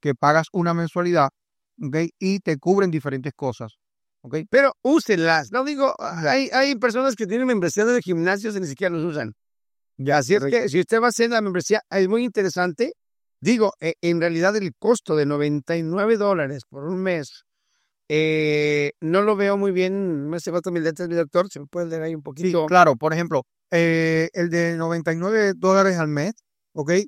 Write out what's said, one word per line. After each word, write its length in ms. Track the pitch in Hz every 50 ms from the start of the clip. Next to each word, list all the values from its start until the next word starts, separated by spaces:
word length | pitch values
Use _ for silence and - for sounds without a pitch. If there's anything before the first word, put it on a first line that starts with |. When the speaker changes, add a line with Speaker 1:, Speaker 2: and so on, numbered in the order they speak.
Speaker 1:
Que 140 | - 147 135
pagas 340 | - - 143 151 160 160 -
una 220 | - 185 170 170 170
mensualidad, 560 | 170 170 156 - 180 175 175 175 165 143 135 _ _ _ _ _ _ _ _ _ -
¿ok? 160 | 233 139 131 156 170 165 _ _
Y 220 | 190 190 196 202
te 180 | _ - 160 139
cubren 320 | - 170 190 196 196 185
diferentes 420 | 160 156 - 143 131 131 127 143 -
cosas, 440 | _ 147 131 117 - 120 110 _ _ _ _ _ _ _ _ _ _
¿ok? 160 | _ 117 123 156 165 -
Speaker 2:
Pero 240 | - 262 277 269 - _
úsenlas, 720 | _ 247 294 330 - - 214 170 165 165 165 160 143 110
no 120 | 202 247 262
digo, 300 | 285 302 269 269 262 - -
hay, 500 | - - 175 170 160 147 185 269 269 247
hay 220 | - 254 269 277 285
personas 400 | 220 214 247 214 247 262 269 240
que 120 | - 226
tienen 200 | 180 202 240 262
membresía 380 | 254 247 202 175 170 - 202 208
de 180 | 226 247 247
gimnasios 540 | - 180 180 165 165 180 196 202 202 226 208
y 40 | 196
ni 60 | 185
siquiera 280 | 156 139 - 196 185 170
los 100 | 165 151
usan. 280 | 175 156 147 120 107 104 _ _ _ _ _ _ _ _ _ _ _ _
Speaker 1:
Ya, 220 | - 131 139 139 151
Speaker 2:
Así 160 | 135 117 190
es 60 | 208
Speaker 1:
correcto. 220 | 135 139 233 233
Speaker 2:
que 60 | - 208
si 120 | 131 175
usted 200 | 180 - 220 226
va 60 | 226
a 40 | 240
hacer 200 | 220 - 233 233
la 100 | 240 226
membresía, 420 | 214 196 180 180 160 - 208 214 - _
es 200 | - 196 190 185
muy 160 | 208 233 247
interesante. 720 | 240 - 214 196 185 - 180 180 180 160 - 233 302 - _ _ _ _ _ _ _ _ _
Digo, 320 | - 170 247 233 214 196 - _
eh, 140 | - 165 165 _
en 200 | - 170 170 170
realidad 360 | 160 170 165 165 170 190 208
el 180 | 220 196 170 120 _
costo 360 | - 214 240 - _ - 156
de 80 | 151 147
noventa 500 | 143 147 147 147 147 147 147 135 - 170
y 60 | 170
nueve 340 | 165 160 170 196 202 220 226
dólares 460 | 208 202 202 196 170 147 135 143 135 - _
por 160 | - 139 139
un 180 | 160 185 185
mes, 420 | 190 190 180 160 143 - - - _ _ _ _ _ _ _ _ _ _ _ _ _ _
eh, 840 | 147 156 156 156 156 156 156 151 151 147 151 147 147 147 143 143 - _
no 220 | - 160 170 190
lo 140 | 202 208 214
veo 200 | 196 202 202 202
muy 160 | 202 196 202
bien. 560 | 185 185 185 185 190 196 196 185 165 143 139 147
Me 80 | 160
hace 140 | 175 - -
falta 180 | 160 175 165 185
mis 120 | 175 170
lentes, 260 | 156 160 156 147 175 170
mi 60 | 170
doctor, 340 | 170 165 143 _ 175 190 202
si 100 | - 143
me 60 | 143
puede 200 | 139 - 175 175
leer 160 | 165 165 160
ahí 120 | 156 160 165
un 60 | 156
Speaker 1:
Sí, 40 | 143
Speaker 2:
poquito. 420 | 151 135 139 175 185 170 175 156
Speaker 1:
claro, 300 | 156 180 180 175 156 135
por 160 | 117 151 156
ejemplo, 320 | 160 165 175 170 165 135 123 _ _ _ _ _
eh, 580 | - 170 170 165 165 165 160 160 160 160 160 170
el 180 | _ 190 170 175
de 260 | 170 170 170 170 170
noventa 360 | 165 165 165 170 170 156 170
y 40 | 165
nueve 380 | 165 175 196 220 220 208 196 190
dólares 420 | - 175 185 190 196 196 190 185 170
al 100 | 160 151
mes, 260 | 151 143 147 196 226 _ _ _ _ _ _ _
¿ok? 200 | _ 156 143 147 170 190 208